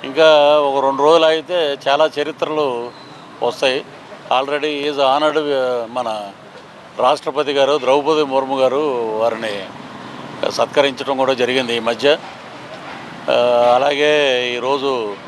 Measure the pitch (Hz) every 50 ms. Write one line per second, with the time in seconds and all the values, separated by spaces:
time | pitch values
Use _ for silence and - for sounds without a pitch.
0 | - 139 135 151 160 156 156 147 147 147 151 151 147 139 135 139 131 135 135 135
1 | 143 151 165 165 160 160 160 160 147 147 180 175 160 143 139 139 - 143 139 147
2 | 156 156 - 143 147 151 151 - 165 147 156 151 147 135 123 117 120 123 120 -
3 | - - - - - - - - 117 120 117 - 147 131 127 147 - - - -
4 | - - - - - - 123 127 135 139 147 147 143 151 147 143 143 151 143 139
5 | 139 131 135 147 156 151 147 156 151 147 139 135 127 127 123 120 117 110 120 127
6 | 120 113 110 107 104 98 98 - - - - - - - - - - - - -
7 | 120 127 151 139 - 160 135 143 147 139 143 139 135 135 147 151 127 123 135 147
8 | 139 151 160 151 151 139 131 135 135 131 139 135 131 127 123 143 156 147 131 120
9 | 113 110 107 110 113 117 113 113 113 110 101 101 95 92 - - - - - -
10 | - - - - - - - - - - - - 120 123 - 147 139 139 131 123
11 | 135 131 139 131 131 127 135 120 123 120 127 135 127 117 117 117 110 117 120 107
12 | 123 143 156 170 - - - - - - - - - - - - - - - -
13 | - - - - - - 123 120 120 123 120 120 120 120 120 123 139 147 147 139
14 | 147 151 151 151 147 135 127 123 123 123 123 120 117 131 139 139 131 139 131 123
15 | 110 104 101 90 -